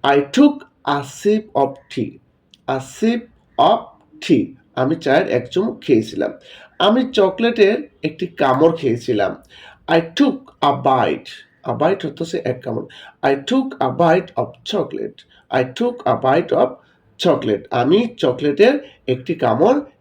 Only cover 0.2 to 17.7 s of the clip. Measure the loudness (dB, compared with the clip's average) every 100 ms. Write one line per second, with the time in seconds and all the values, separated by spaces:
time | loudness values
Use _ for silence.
0.2 | 2 4 4 4 -16 _ -4 -4 -6 -4
1.2 | 0 0 -2 -2 -2 -4 _ -8 -8 -10
2.2 | _ _ _ _ -8 -8 -8 -4 -2 -2
3.2 | -8 _ _ 2 2 2 -2 _ _ -14
4.2 | 0 2 0 -10 _ -4 -2 -2 2 2
5.2 | 2 -2 -2 -4 -4 -6 0 0 0 -6
6.2 | -6 -8 -20 -20 -20 _ 2 2 0 2
7.2 | 0 2 -2 4 2 2 -6 _ -8 -6
8.2 | -10 -2 0 4 2 2 -2 -4 -2 -2
9.2 | -2 -4 _ -20 -20 -18 0 0 0 0
10.2 | 0 0 -14 _ -2 0 0 0 0 -4
11.2 | -10 -20 -20 _ -10 -2 0 -2 -6 -8
12.2 | -8 -6 -6 -6 -6 -8 -10 -18 -20 _
13.2 | 0 0 0 -2 -2 -4 -4 2 2 2
14.2 | 0 -6 -8 -10 -6 -6 -6 -8 -10 -14
15.2 | _ _ _ -2 -2 -2 -4 -2 -2 0
16.2 | 2 0 0 0 0 -4 _ _ _ -2
17.2 | 0 0 0 -4 -2